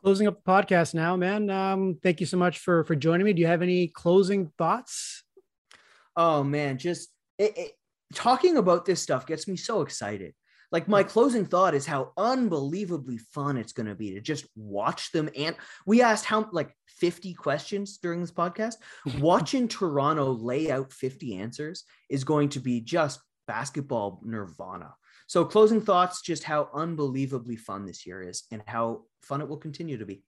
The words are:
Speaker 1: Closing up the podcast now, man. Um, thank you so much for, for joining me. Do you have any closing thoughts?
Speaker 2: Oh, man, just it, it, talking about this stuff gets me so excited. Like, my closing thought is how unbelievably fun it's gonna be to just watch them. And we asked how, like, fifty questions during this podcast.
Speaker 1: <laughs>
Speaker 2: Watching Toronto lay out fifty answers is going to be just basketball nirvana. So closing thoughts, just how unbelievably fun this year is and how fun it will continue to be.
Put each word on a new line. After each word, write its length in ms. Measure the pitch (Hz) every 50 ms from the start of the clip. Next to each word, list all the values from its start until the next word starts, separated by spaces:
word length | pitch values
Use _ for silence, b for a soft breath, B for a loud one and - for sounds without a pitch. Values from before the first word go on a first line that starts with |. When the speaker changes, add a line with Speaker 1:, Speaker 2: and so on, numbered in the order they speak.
Speaker 1:
Closing 240 | - 196 196 190 214
up 160 | 208 196 -
the 80 | _ -
podcast 440 | 185 196 202 - 190 175 170 - -
now, 200 | 165 160 170 185
man. 360 | 180 175 185 202 214 214 202
Um, 480 | 190 190 190 190 196 190 190 190 175 -
thank 180 | - 185 170 -
you 60 | 180
so 120 | - - 180
much 200 | 180 180 170 -
for, 260 | - - 175 165 156
for 120 | - 165
joining 300 | 143 127 160 165 175 196
me. 80 | 214 202
Do 80 | 165
you 60 | 170 165
have 120 | 175 165
any 280 | 175 180 180 180 180 160
closing 640 | _ - - 170 180 190 196 180 202 196 185 151 _
thoughts? 680 | _ 170 165 196 240 254 - - - - - - - _ _ _ - _ _ _ _ _ _ b b b b b b b b b
Speaker 2:
Oh, 260 | 170 165 170 156 147
man, 360 | 139 139 143 147 147 139 135 127
just 320 | - 175 175 170 - _ _ _ _ _ _
it, 160 | - 202 214 - 165
it, 140 | - - - _ _ _ _ _ _ _ -
talking 420 | - - 233 262 254 359 370 339
about 300 | 277 190 180 175 170 175
this 160 | - 180 -
stuff 240 | - - 147 127 -
gets 200 | - 160 151 -
me 120 | - 190 175
so 240 | - - 226 202
excited. 500 | 147 139 - - 117 101 104 98 95 78 - _ b b b b b b
Like, 160 | - 170 156
my 160 | 190 208 202
closing 440 | 196 190 - 214 247 277 240 233 190
thought 280 | 143 175 175 190 180 151
is 120 | 143 139
how 260 | 160 151 139 131 - _ -
unbelievably 1000 | 196 233 262 262 247 214 170 143 139 139 160 196 208 175 175 156 135 131 123 113 113 _
fun 240 | - 147 139 143 139
it's 160 | 123 107 -
gonna 220 | - - 113 107 101
be 180 | 90 110 101
to 80 | 92 101
just 260 | 113 - 151 135 - _ _
watch 580 | 110 107 104 98 101 107 139 180 - - -
them. 180 | - 165 151 156 -
And 220 | 131 147 160 165 B B B B B B
we 160 | 185 220 233
asked 240 | 247 233 214 202 -
how, 200 | - 214 220 214 214
like, 240 | 180 165 143 - _ _ _
fifty 460 | _ _ - 170 175 175 - - 190
questions 640 | 175 - - 147 135 151 - - 208 202 202 196 -
during 240 | - - 175 170 175
this 100 | 175 170
podcast. 440 | - - 170 180 180 - 220 233 - _ B B B
Speaker 1:
<laughs> 220 | B B 143 120 123
Speaker 2:
Watching 480 | 139 165 180 226 165 - - 262 247
Toronto 640 | 226 - - 202 170 143 143 139 147 156 156 139 135
lay 400 | 131 113 113 120 123 147 160 156
out 220 | 131 131 135 135
fifty 460 | - - - 131 135 - - 123 101 92
answers 460 | 101 117 117 - 151 156 180 - - b b b b b
is 120 | 135 139
going 280 | 135 147 156 147 147 143
to 100 | 143 135
be 220 | 123 131 123 120
just 360 | 113 117 165 170 156 143 139 - _ _ _ _ _
basketball 720 | - 107 113 127 139 - 156 139 135 135 117 101 101 92 -
nirvana. 680 | - 110 113 107 101 90 78 - 87 92 92 87 82 73 - _ b b b b b
So 160 | b - 180 165
closing 340 | - - 214 220 214 226 214
thoughts, 400 | 214 214 190 180 180 180 - -
just 240 | - - 165 147 -
how 240 | 156 156 151 147 - -
unbelievably 840 | 143 160 170 170 151 147 135 127 135 135 131 139 127 113 123 117
fun 300 | 110 - - 98 98 101
this 200 | 95 82 - -
year 140 | 90 90 95
is 220 | 92 90 92 - - _
and 120 | 117 107 107
how 380 | 104 117 117 117 113 117 - _ _ _ _
fun 180 | _ - 139 143
it 80 | 151 135
will 80 | 156
continue 400 | 143 - 160 143 - 170 160 139
to 80 | 110 107
be. 180 | 92 98 95 _